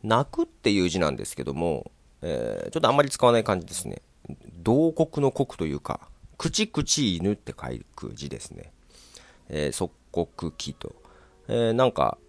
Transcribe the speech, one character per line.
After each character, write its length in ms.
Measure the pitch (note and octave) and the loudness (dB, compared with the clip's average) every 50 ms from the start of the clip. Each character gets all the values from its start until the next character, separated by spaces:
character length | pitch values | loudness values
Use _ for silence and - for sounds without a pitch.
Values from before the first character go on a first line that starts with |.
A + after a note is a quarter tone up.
泣 260 | - G#2+ A2 A#2+ C#3+ - | 2 4 4 4 2 0
く 140 | - - E4+ | -2 -4 -4
っ 20 | |
て 260 | - _ _ - A2+ | -4 _ _ 0 2
い 80 | G#2 G2 | 4 4
う 80 | F2+ F2+ | 2 2
字 100 | D#2+ F#2 | 2 2
な 120 | E2+ D2+ | 0 0
ん 60 | C2+ | 0
で 80 | A#1+ G1+ | -2 -8
す 120 | - - | -10 -8
け 80 | - C2 | -8 -6
ど 100 | C#2 C#2 | -6 -4
も、 380 | C#2+ E2+ E2+ D2+ - - - _ _ _ _ _ _ | -2 -2 -2 -2 -2 -6 -12 _ _ _ _ _ _
え 420 | - E2+ D#2 A#1+ A#1 A#1 G#1 G1+ G1+ | -6 -4 -4 -2 -2 -4 -4 -6 -8
ー、 40 | G1+ | -6
ち 80 | - D#3+ | -2 2
ょ 0 | |
っ 20 | |
と 80 | - A2 | 2 4
あ 20 | |
ん 60 | C3 | 4
ま 80 | C#3+ D3 | 4 2
り 60 | C#3 | 2
使 140 | - - - | 2 4 6
わ 60 | B2 | 6
な 80 | A#2+ A#2 | 6 6
い 60 | G#2+ | 4
感 160 | A2 G2+ F#2 | 2 0 0
じ 60 | E2 | -2
で 80 | - - | -6 -10
す 120 | - - | -10 -8
ね。 160 | - - - _ _ _ _ _ - - - - G#1 E2 F2 E2 | -8 -10 -12 _ _ _ _ _ -16 -16 -16 -16 -20 -18 -4 2
慟 280 | A2 A#2 C#3 D#3+ E3 | 4 4 6 4 4
哭 280 | D#3+ - G#3 G3+ - D3+ | 4 2 0 0 2 0
の 100 | C#3+ C3+ | 0 0
哭 260 | - - C#3 - - | 2 2 -2 -2 -2
と 80 | - E2 | -6 -4
い 80 | D#2 C#2 | -4 -4
う 40 | D2 | -6
か、 300 | _ - - - - - - _ - - - _ | _ -6 -8 -8 -8 -18 -20 _ -20 -20 -14 _
口 300 | - D#3+ - - A3 A3 - | -6 -4 0 0 -2 0 0
々 100 | D#3 C#3 - - - C#3+ G#2+ F2+ | -4 0 0 0 2 2 2 2
犬 180 | E2 E2+ G2 G#2 | 2 0 0 0
っ 20 | |
て 160 | - _ - | -2 _ -16
書 160 | - - - B1 B1 A#1 - _ _ | -14 -10 -8 -8 -8 -8 -10 _ _
く 180 | - - - | -14 -12 -12
字 160 | G1+ - C#2+ C#2 | -12 -10 -12 -12
で 120 | - A1 | -12 -12
す 100 | - - | -14 -16
ね。 220 | - G1+ G1+ - _ _ _ _ _ - - - - - - - - - _ - | -16 -18 -18 -20 _ _ _ _ _ -20 -20 -20 -20 -20 -20 -20 -20 -20 _ -10
え 200 | - D2+ D2 C#2 | -6 -4 -2 -2
ー、 40 | |
即 200 | - - F#2+ E2+ - _ _ _ | -2 -4 -6 -6 -8 _ _ _
刻 400 | - - E2+ - _ - - E2 | -4 -4 -4 -4 _ -8 -8 -8
期 220 | - - - C#2+ C#2 | -8 -8 -12 -12 -12
と。 180 | _ - - - - - - - - - _ _ _ _ | _ -14 -14 -14 -16 -20 -20 -20 -20 -20 _ _ _ _
え 240 | - - A#2 A#2 A2+ | -4 -2 0 2 2
ー、 20 | |
な 120 | A2+ A#2+ C3 | 4 4 4
ん 80 | B2+ | 4
か 260 | - - C2+ - - - _ | 4 2 0 0 0 -4 _